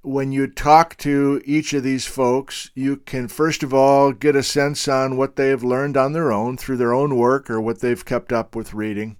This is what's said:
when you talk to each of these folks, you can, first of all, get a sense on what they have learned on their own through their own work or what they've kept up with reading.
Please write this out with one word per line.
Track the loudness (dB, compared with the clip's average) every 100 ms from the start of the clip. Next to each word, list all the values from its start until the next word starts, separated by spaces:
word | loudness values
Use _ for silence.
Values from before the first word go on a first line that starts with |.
when | -8 -4 -2
you | -2 -4
talk | -2 4 6 4 -2
to | -2 0 2 0
each | -2 -2 -2
of | -4
these | -2 -4 -4
folks, | -2 0 0 -2 -12 -12 -6
you | -4 -4
can, | -6 -8 -6
first | -2 0 0
of | 0
all, | 4 6 6 4
get | 2 2 2
a |
sense | 2 0 -2 -2 -2
on | 0 0 0
what | -2 0
they | 0
have | 0
learned | 0 -2 0 0
on | 0
their | 0 0
own | 0 -2 -6
through | -6 -2
their | 2
own | 2 2 2
work | 2 2 -2
or | -4
what | -4 -2
they've | -2 -4 -4
kept | -6 -2
up | -4 -4 -8
with | -10
reading. | -8 -6 -6 -10 -14